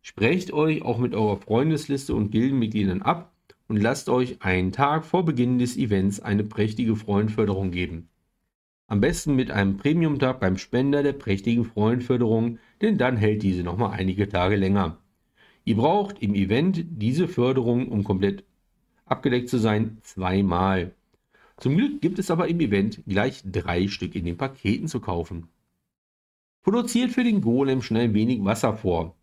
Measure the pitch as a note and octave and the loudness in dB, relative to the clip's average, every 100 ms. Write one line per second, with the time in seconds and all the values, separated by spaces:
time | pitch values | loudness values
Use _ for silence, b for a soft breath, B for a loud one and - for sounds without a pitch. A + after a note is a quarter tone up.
0 | - - A2 F3+ - D3+ D#3 D#3 - A#2 | -18 -2 0 0 -2 -2 0 0 -2 -2
1 | B2 G#2 G#2+ F#2+ - A2 D3+ D3+ - C#3 | -2 0 0 -2 0 0 2 0 -2 -4
2 | - A2+ G#2+ G#2+ B2+ C3+ A2 A2 G2 F#2 | -2 -2 0 0 2 0 0 0 0 0
3 | G#2 D3+ - _ _ - _ G#2+ A2 C3 | -2 -4 -6 _ _ -20 _ 0 2 0
4 | - B2 B2+ - F#2+ F#2 F#2 F#2+ C#3 D#3 | 0 0 0 -2 0 0 0 0 0 0
5 | D#3+ F3+ E3 B2 B2 B2 B2 - A#2+ G2 | 0 0 0 0 2 2 0 -2 0 2
6 | G2 G2 - G2+ G#2+ - A2 A2 A#2 G#2+ | 2 -2 -2 -2 -2 -2 -2 0 -2 -2
7 | G#2+ G2+ G#2+ G#2+ G#2 F#2+ F#2+ F2 E2+ E2 | 0 0 0 0 0 0 -2 -4 -6 -8
8 | E2 _ _ _ _ _ _ _ _ G2+ | -14 _ _ _ _ _ _ _ _ 2
9 | B2 F3+ - C3+ C3 G2 G2 G2 C#3+ E3 | 2 0 0 0 2 2 0 0 0 2
10 | D#3+ C#3 C3 B2+ F#2 F#2+ - A#2+ C#3 C#3+ | 2 0 -2 0 0 -2 -2 0 2 2
11 | C#3+ C#3 - G2 A#2 A#2 A2+ - G#2+ B2 | 0 -2 -4 -2 0 0 0 0 2 2
12 | B2 B2+ A#2 A2+ A#2 A#2 B B A3 G#3 | 0 2 2 2 0 -4 B B 0 2
13 | B2 A#2+ G#2+ G#2+ G2 F2+ E2+ F2+ G#2+ G2+ | 2 2 2 2 0 0 -2 -2 -2 0
14 | F#2 F#2 G2+ F#2 F#2 G2+ F#2+ G2 F2 - | -2 0 0 2 2 2 2 2 0 -6
15 | _ _ _ b b b - G2+ C#3 G3+ | _ _ _ b b b -2 2 4 2
16 | G3 - G2+ G2+ F#2+ A2+ F3 E3 E3 A#2+ | -2 -4 -2 0 2 2 2 -2 -6 -4
17 | G#2+ C#3 F3 - B2 C3 A#2+ A#2+ B2+ G#2+ | -2 0 -2 0 0 2 0 0 0 -2
18 | G2+ F#2 G2 G2 _ _ _ _ _ _ | 0 0 0 -2 _ _ _ _ _ _
19 | _ C3 C#3 B2 B2 B2+ A2 G#2+ A2+ - | _ -2 0 0 0 0 2 2 -2 -8
20 | - - F#2 F#2+ G2 F2 F#2+ F#2+ F2+ - | -16 -6 -2 2 2 2 2 0 -4 -12
21 | _ _ _ b b - C3 D#3 C#4 - | _ _ _ b b -6 0 2 0 0
22 | E3 F#3+ F#3+ E3 E3 E3+ C3+ G2 G#2+ - | -4 -2 -2 0 0 0 2 2 0 -4
23 | - F#2+ B2 - G2 F2+ F2 F2 G2 - | -4 -2 -2 -4 -6 -6 -2 0 0 -2
24 | F2+ G2 F2 E2+ C3+ C#3 F#2+ A2+ D#3+ B2 | -6 -4 -6 -4 -8 -4 -2 -2 -2 -6
25 | - F2 E2 E2+ E2 _ _ _ _ _ | -4 -6 -6 -10 -14 _ _ _ _ _
26 | _ _ _ _ _ _ - A#3 A#3+ A#3 | _ _ _ _ _ _ 0 0 0 0
27 | B3 B3+ A#3+ G#3 A2+ B2 C3+ C3 - A2+ | 0 0 2 2 2 2 2 0 0 0
28 | A#2+ G#2 A2 B2 G2 G2+ A#2+ A2 F#2+ E2 | 2 2 2 0 0 0 0 0 0 0
29 | E2 - | -2 -12